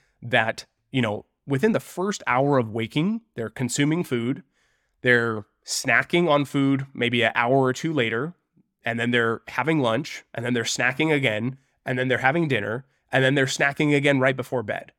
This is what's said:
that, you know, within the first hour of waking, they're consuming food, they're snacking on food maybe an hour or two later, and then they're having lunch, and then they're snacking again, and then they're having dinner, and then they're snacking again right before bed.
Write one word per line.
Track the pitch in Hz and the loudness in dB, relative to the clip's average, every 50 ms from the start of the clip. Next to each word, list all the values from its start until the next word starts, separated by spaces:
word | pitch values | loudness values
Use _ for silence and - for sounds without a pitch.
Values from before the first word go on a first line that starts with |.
| _ _ _ _ | _ _ _ _
that, | - 117 123 120 113 110 - - - _ _ _ _ _ | -4 0 2 2 2 2 -2 -6 -12 _ _ _ _ _
you | - 131 | -2 0
know, | 117 107 104 107 - _ _ _ _ | 0 0 -2 -6 -10 _ _ _ _
within | 139 139 135 220 226 202 | -4 -2 0 2 2 2
the | - | 0
first | - - - 175 185 208 202 - - | -4 -6 -6 -4 -4 -4 -4 -4 -2
hour | 131 123 127 139 143 143 | 0 0 2 2 2 2
of | 131 117 107 | 2 0 0
waking, | 104 117 113 113 - 147 160 202 226 220 - _ _ | -4 -6 -6 -2 -2 -2 0 0 -2 -4 -8 _ _
they're | 120 113 107 | -10 -10 -8
consuming | - - 127 117 - - 143 151 156 175 170 | -6 -6 -4 -4 0 0 0 0 0 -2 -2
food, | - 131 120 117 123 143 - - _ _ _ _ _ _ _ _ _ _ _ | -4 -4 -2 -2 -4 -4 -6 -10 _ _ _ _ _ _ _ _ _ _ _
they're | - 127 123 120 117 117 110 107 104 - _ _ _ | 2 2 4 4 2 0 -4 -6 -8 -12 _ _ _
snacking | - - - - 135 135 123 131 - - 175 175 160 | -8 -8 -4 0 2 2 2 2 2 2 2 4 4
on | 143 143 143 | 2 2 2
food | - - 139 139 139 139 131 135 - - | 0 0 0 2 2 2 0 -2 -6 -6
maybe | - 120 120 120 120 113 | -4 -2 0 2 2 2
an | 110 - | 2 2
hour | 120 117 120 135 | 0 2 2 2
or | 139 131 127 127 | 4 2 2 0
two | - - 160 | -2 -4 -2
later, | 156 139 117 110 113 117 139 170 175 _ _ _ _ _ _ _ _ _ _ | 0 0 0 0 -2 -4 -6 -6 -10 _ _ _ _ _ _ _ _ _ _
and | 117 117 | -6 -4
then | 117 117 120 | -2 -2 0
they're | 120 120 117 117 113 - - - | 2 2 2 0 -2 -4 -8 -6
having | - - 127 156 160 151 | -6 -2 0 0 0 2
lunch, | 127 113 110 127 - - - - - _ - | 2 0 0 -2 -4 -8 -12 -16 -18 _ -12
and | 120 117 | -8 -4
then | 120 123 | -2 -2
they're | 117 113 | -2 -2
snacking | - - - 120 123 131 147 156 160 151 | -4 -2 0 0 0 0 0 0 0 2
again, | 143 135 117 107 107 113 127 135 - _ _ _ _ _ | 2 0 0 -2 -2 -4 -6 -8 -10 _ _ _ _ _
and | 127 127 127 | -6 -4 -2
then | 127 | 0
they're | 131 123 117 | 0 0 2
having | 127 131 147 170 165 | 2 2 2 2 0
dinner, | 147 127 104 101 104 110 131 - _ _ _ _ _ | 0 0 -2 -2 -4 -6 -8 -8 _ _ _ _ _
and | - 135 | 0 2
then | 131 135 139 | 2 4 4
they're | 139 131 | 2 2
snacking | 135 - - 147 143 139 - 156 147 147 | 0 0 0 0 0 0 0 2 2 2
again | 143 139 143 139 131 | 4 4 2 2 4
right | 127 135 135 | 2 2 0
before | 131 120 - 135 123 107 | 0 -4 -4 -6 -6 -4
bed. | 104 101 - - - _ | -6 -8 -8 -10 -14 _